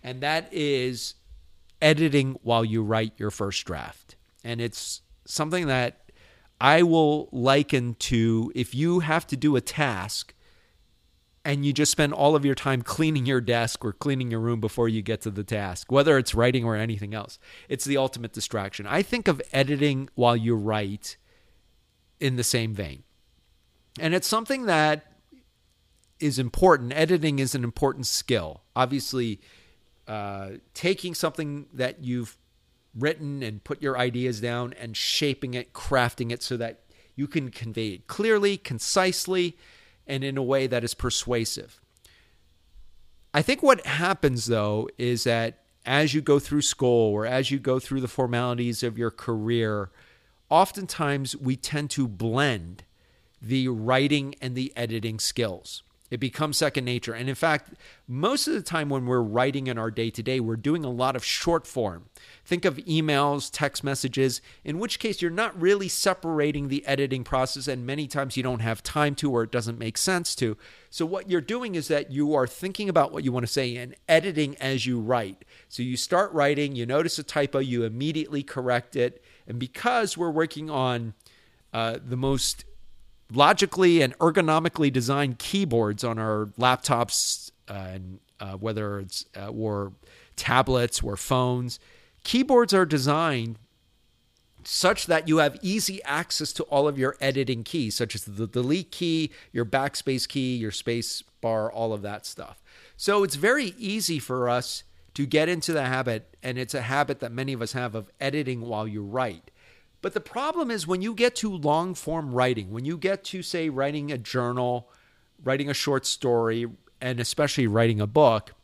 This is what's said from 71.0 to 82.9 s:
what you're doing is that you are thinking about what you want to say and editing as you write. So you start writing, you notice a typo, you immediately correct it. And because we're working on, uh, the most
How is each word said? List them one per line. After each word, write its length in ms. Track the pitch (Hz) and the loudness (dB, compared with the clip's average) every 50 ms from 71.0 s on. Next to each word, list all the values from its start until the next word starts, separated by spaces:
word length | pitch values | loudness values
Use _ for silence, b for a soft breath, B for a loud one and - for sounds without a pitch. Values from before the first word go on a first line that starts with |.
| 170 | -2
what 280 | 160 185 190 - 196 | -2 -2 -6 -2 0
you're 100 | 185 170 | 0 0
doing 320 | 139 - 220 247 247 226 190 | 0 0 -4 -4 -4 -4 -4
is 140 | 165 143 | -4 -2
that 240 | - 160 143 147 - | 0 0 0 0 -2
you 240 | 131 139 147 147 151 | -2 0 0 2 4
are 100 | 143 127 | 2 2
thinking 440 | 120 - - - 190 196 - 214 196 | 0 -2 -8 -8 -8 -6 -4 -4 0
about 220 | 175 165 143 143 | 2 2 2 2
what 120 | - 160 156 | 0 -4 -2
you 80 | 131 | -2
want 160 | 120 123 120 | 0 0 -2
to 40 | 117 | 0
say 240 | - 143 131 123 120 | 0 -2 -2 -2 -4
and 200 | 123 127 127 127 _ _ | -8 -10 -12 -14 _ _
editing 480 | - 165 160 160 196 170 151 151 139 143 | 4 4 4 4 2 0 0 -2 -2 -2
as 280 | - 131 135 135 131 107 | -4 -4 -2 -2 0 0
you 140 | 127 123 120 | 0 -2 -2
write. 440 | 110 110 127 120 110 95 98 _ - b b b b | 0 0 0 0 0 -4 -8 _ -20 b b b b
So 140 | b - - | b -8 -6
you 160 | 123 127 127 | -6 -4 -4
start 340 | 120 - - 185 175 202 196 | -4 -2 0 2 2 2 2
writing, 440 | - 156 143 143 147 143 147 143 139 | 2 2 2 2 4 2 0 -2 -2
you 100 | 123 117 | -4 -4
notice 320 | 117 131 147 160 160 - | 0 2 2 2 0 -2
a 60 | - 147 | -4 -8
typo, 340 | - - 156 143 139 - | -4 0 0 0 0 0
you 280 | 139 135 135 123 120 117 | -2 0 0 0 -2 -2
immediately 580 | 113 110 120 135 156 160 156 - - 151 143 139 | -2 -2 -4 -4 -2 -2 -2 -4 -4 -6 -8 -8
correct 520 | - - 135 127 127 123 120 123 - - | -6 -8 -4 -2 0 0 0 -2 -4 -2
it. 280 | 131 120 123 - - b b b b b | -2 -2 -2 -2 -8 b b b b b
And 100 | b 113 | b -8
because 580 | 120 127 123 _ - - 240 254 240 220 190 - | -8 -8 -8 _ -2 0 2 2 2 0 0 -2
we're 140 | 160 175 170 | -2 -2 0
working 400 | 151 156 165 156 - 147 151 156 | 2 2 0 0 -2 -10 -8 -4
on, 460 | 151 135 131 127 123 120 117 113 104 _ b b b b b b b b b b - | -2 0 0 0 0 -2 -4 -8 -10 _ b b b b b b b b b b -4
uh, 240 | 113 113 113 113 - - | -4 -2 -2 -4 -6 -6
the 120 | 123 123 | -6 -4
most 480 | 123 131 135 139 131 - - - - - - - - - - | 0 2 2 2 2 0 -2 -4 -6 -12 -18 -18 -18 -18 -20